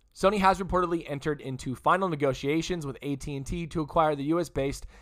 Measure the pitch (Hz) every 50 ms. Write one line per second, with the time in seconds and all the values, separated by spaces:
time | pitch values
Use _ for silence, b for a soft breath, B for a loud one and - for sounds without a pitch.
0 | _ _ _ - - 196 208 208 190 190 190 180 196 160 180 180 180 170 175 170
1 | - 143 143 135 - 156 151 - - 135 131 127 - 135 123 - - 147 165 185
2 | 196 185 160 143 143 135 - - - 139 151 165 160 - 180 170 147 139 120 -
3 | - 143 143 131 - 147 143 139 135 - 175 175 170 151 - 175 156 143 - 170
4 | 160 156 151 139 135 147 160 175 170 - - 139 135 139 135 - - b b b